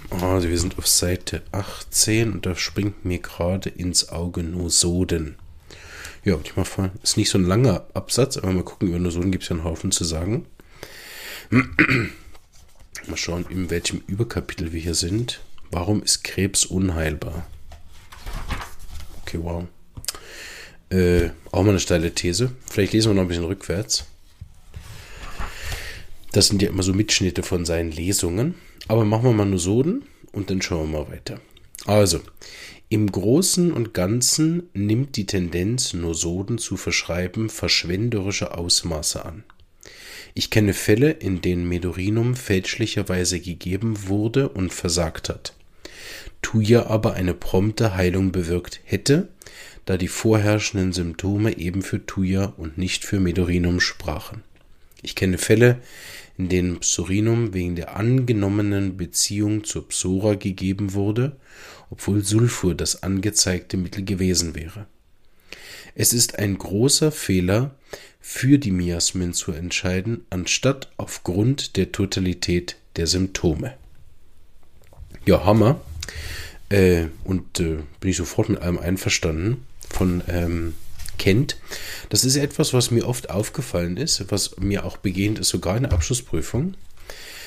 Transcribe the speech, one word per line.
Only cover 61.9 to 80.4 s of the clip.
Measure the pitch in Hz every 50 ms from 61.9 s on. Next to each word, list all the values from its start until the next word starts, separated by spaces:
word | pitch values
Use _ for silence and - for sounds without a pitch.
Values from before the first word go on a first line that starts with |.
| - - - - 98 104 98
Sulfur | 95 107 110 120 120 - - - 180 80
das | 76 82 - - -
angezeigte | - 92 95 95 95 107 101 - - 98 92 87 - - -
Mittel | 95 90 87 - 104 95
gewesen | 98 101 90 95 92 90 80 85 80 78
wäre. | 76 76 80 - 104 101 - _ _ _ _ _ _ _ - - - _ - - - - - - - - - -
Es | - 107 - 117
ist | 120 117 - - -
ein | 104 101 95 -
großer | - - 95 104 120 143 - - 156 151
Fehler, | 147 - - - 98 92 90 90 98 113 131 143 - _ _ - - - - - _ _ - -
für | - - 123 131 143 139
die | 139 104
Miasmen | 92 90 87 87 87 85 - - - 92 90 87
zu | 85 - - - 80
entscheiden, | 76 87 87 - - - 92 92 95 92 113 117 117 - -
anstatt | - 90 87 - - - - 127 139 135 - - - -
aufgrund | - - - - - - 87 98 107 127 139 - - - - 98
der | 92 - -
Totalität | - 98 95 - 101 92 92 87 - - - 87 87 85 - - - _ - - -
der | 85 78
Symptome. | 87 92 95 92 - - - 87 78 - - - - - - - - - - - - - - - - - - - - - - - - - - - - - - - - - -
Ja, | - 90 - -
Hammer. | 95 107 110 104 117 156 - - - - - - - - - - - - - - - - - - -
Äh, | 98 101 92 92 90 82 82 78 - - -
und, | - 92 87 - - - -
äh, | 87 80 80 76 76 76 - -
bin | - 98
ich | 90 -
sofort | 87 - - - 107 -
mit | 101 -
allem | - 90 87 90
einverstanden | - 87 92 92 - 104 - - - 85 78 78 87 110 127 127 - - - - - -
von, | - - 98 92 87 87 - -
ähm, | 87 87